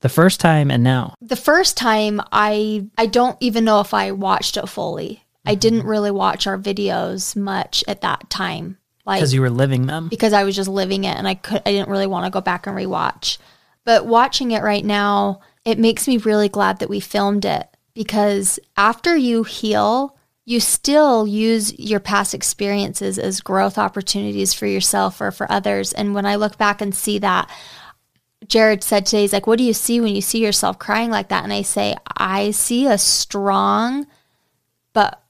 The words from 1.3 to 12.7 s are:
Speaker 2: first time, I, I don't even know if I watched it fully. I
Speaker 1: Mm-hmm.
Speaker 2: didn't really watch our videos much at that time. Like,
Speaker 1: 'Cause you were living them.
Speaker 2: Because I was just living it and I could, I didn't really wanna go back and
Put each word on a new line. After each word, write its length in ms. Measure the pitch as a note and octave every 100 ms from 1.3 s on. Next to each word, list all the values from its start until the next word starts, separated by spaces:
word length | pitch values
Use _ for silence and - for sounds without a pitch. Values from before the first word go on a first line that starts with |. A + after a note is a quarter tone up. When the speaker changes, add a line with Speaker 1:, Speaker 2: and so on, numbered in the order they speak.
| B3
Speaker 2:
first 400 | - D#4+ F#4+ -
time, 460 | B3 A3 G#3+ G#3 -
I, 540 | - G#3+ G#3+ G#3+ G#3+ G3+ -
I 80 |
don't 320 | A3+ A#3+ B3 -
even 240 | B3 A3 A3+
know 140 | G#3
if 120 | G3+
I 200 | G#3 G3
watched 440 | G3 F#3+ F#3+ - -
it 100 | -
fully. 540 | - - D#3+ - A3 _ _
I 80 | -
Speaker 1:
Mm-hmm. 60 | G#3
Speaker 2:
didn't 260 | A3 A3+ G#3+
really 240 | G#3+ G#3
watch 360 | G3 F#3+ - -
our 100 | G3
videos 760 | G3+ G3 G3 F3 F#3 F#3 F#3 -
much 480 | G3 F#3+ - - -
at 120 | G3
that 280 | F3+ - -
time. 480 | - F#3 E3 F3 F#3+ _ _
Like, 160 | - F#3+
Speaker 1:
'Cause 140 | D3+
you 60 | C3
were 80 | C3
living 360 | A#2+ C#3 C3 B2+
them. 220 | D#3 E3
Speaker 2:
Because 240 | A3+ A3+
I 120 | G#3
was 100 | G3 G3
just 120 | F#3+
living 340 | G3 F#3+ G3
it 120 | F#3+ -
and 100 | F#3+
I 60 |
could, 260 | F#3+ - A#3 G3+
I 60 |
didn't 160 | G3+ G3
really 160 | G3 G3
wanna 240 | F#3 F3+
go 100 | F#3+
back 260 | F#3 F3+
and 100 | -